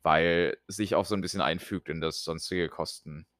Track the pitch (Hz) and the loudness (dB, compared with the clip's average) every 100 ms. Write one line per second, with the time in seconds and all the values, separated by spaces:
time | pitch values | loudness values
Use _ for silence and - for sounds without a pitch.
0 | 80 78 85 85 87 - - 98 104 85 | 6 6 6 4 2 0 -10 -4 2 2
1 | 98 104 90 101 71 87 - 95 - 80 | 2 -2 -2 0 0 0 -4 -6 -4 -2
2 | 82 - - 80 - 92 82 - 80 - | -2 -2 -6 -6 -4 -2 -2 -2 -8 -8
3 | 80 76 - _ | -14 -14 -16 _